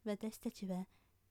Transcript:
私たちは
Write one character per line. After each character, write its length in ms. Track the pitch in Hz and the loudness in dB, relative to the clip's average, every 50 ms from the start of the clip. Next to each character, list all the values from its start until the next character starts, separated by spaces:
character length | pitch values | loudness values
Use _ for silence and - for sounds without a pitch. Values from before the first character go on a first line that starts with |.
| - | 0
私 340 | 220 208 202 - 220 220 - | 0 0 2 0 -2 -2 0
た 120 | - 233 | -2 -2
ち 140 | - - 208 | -2 -2 -2
は 220 | 185 185 180 190 - - - - _ _ _ _ _ | 0 0 0 0 -4 -8 -20 -20 _ _ _ _ _